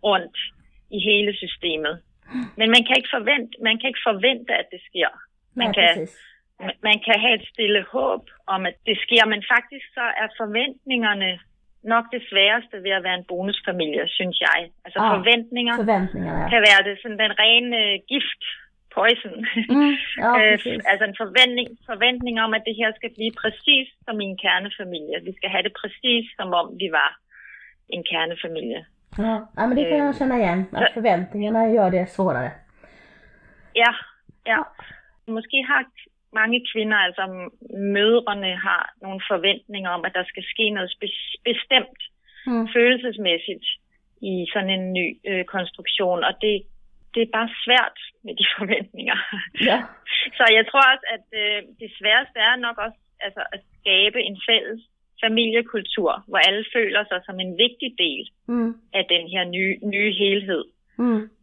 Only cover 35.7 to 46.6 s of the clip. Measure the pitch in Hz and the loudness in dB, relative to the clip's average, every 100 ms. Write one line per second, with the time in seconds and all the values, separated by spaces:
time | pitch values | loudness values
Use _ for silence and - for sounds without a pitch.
35.7 | 285 262 - - _ _ 220 220 240 240 | 0 -2 -14 -20 _ _ -2 0 0 -2
36.7 | 220 214 214 185 180 190 185 180 _ - | -4 0 2 2 0 -6 -6 -12 _ -14
37.7 | 196 202 202 208 233 233 202 190 180 185 | -6 0 2 6 4 2 -4 -4 -4 0
38.7 | 180 - _ 196 190 - 196 180 196 _ | 0 -2 _ -12 -10 -2 0 2 0 _
39.7 | 202 190 175 175 185 185 - 185 - 220 | -8 -4 -4 -2 -4 -6 -8 -12 -2 -2
40.7 | 208 185 - 202 - - - - 240 - | 0 -6 -8 -8 -8 -10 -8 -2 -4 2
41.7 | 262 240 - - _ _ - - 240 226 | 0 0 -14 -20 _ _ -12 -4 -2 0
42.7 | 233 240 247 247 202 196 170 - 190 - | 4 4 4 -2 -4 -2 -2 -4 -8 -6
43.7 | - _ _ _ _ 202 185 175 214 190 | -8 _ _ _ _ -6 -4 -2 -4 -2
44.7 | 190 185 185 170 - - 190 180 196 160 | -2 -2 -2 -4 -4 -6 -4 -4 -6 -6
45.7 | - 190 - 185 175 165 190 214 202 | -8 -6 -2 0 2 0 0 0 -2